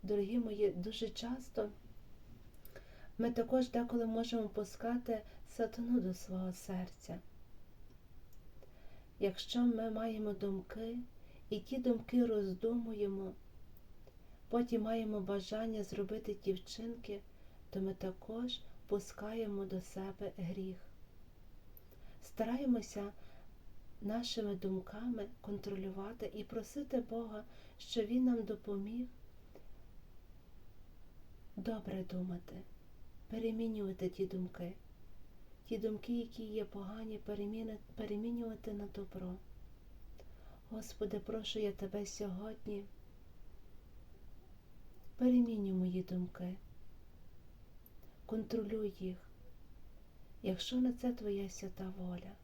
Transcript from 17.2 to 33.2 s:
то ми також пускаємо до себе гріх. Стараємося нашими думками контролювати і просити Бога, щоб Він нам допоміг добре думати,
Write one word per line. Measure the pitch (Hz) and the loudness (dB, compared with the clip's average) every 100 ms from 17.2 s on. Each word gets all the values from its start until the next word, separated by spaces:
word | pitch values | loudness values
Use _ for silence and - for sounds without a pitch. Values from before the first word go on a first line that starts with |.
| - - - - - | -6 -14 -14 -14 -6
то | 196 | 0
ми | 190 | 0
також | 190 190 185 - 226 247 - - - - | 2 -2 -2 -4 0 0 -2 -4 -10 2
пускаємо | 202 190 - 208 226 220 202 190 | 2 2 -6 -2 0 2 0 0
до | 185 | -2
себе | 180 185 196 190 202 - | -2 -4 -4 -2 -4 -2
гріх. | 175 185 190 180 - - - - - - - - - - - - - - | -2 0 -2 -2 -8 -12 -14 -14 -14 -14 -14 -14 -14 -14 -16 -14 -12 -12
Стараємося | - - 226 254 277 240 - 208 202 - - - - - - - - - | -12 0 4 4 6 6 4 -2 -2 -4 -10 -10 -12 -12 -10 -10 -10 -4
нашими | 196 226 240 - 208 190 | 0 2 2 2 2 2
думками | 190 185 185 180 247 226 202 - | 2 2 0 -2 0 0 0 -4
контролювати | 202 202 202 190 190 190 196 240 214 | -4 -2 0 0 0 -2 -4 -2 -2
і | 214 | -2
просити | 202 226 208 294 277 262 | -2 -2 -2 -4 2 2
Бога, | 233 226 226 214 226 - - - | 2 -2 -2 -4 -8 -12 -14 -14
щоб | - 240 208 | 0 2 6
Він | 247 254 | 8 8
нам | 240 | 8
допоміг | 202 208 - 202 202 233 247 - - - - - - - - - - - - - - - - - - - - - - - - - | 4 -2 0 0 2 0 -2 -4 -12 -14 -14 -14 -10 -10 -10 -12 -12 -14 -14 -16 -14 -12 -12 -12 -14 -12 -14 -12 -14 -14 -10 -4
добре | 196 220 190 190 | 0 0 0 -2
думати, | 180 180 180 175 - 180 190 - - - - - | 0 0 0 -2 -6 -10 -10 -12 -14 -12 -12 -12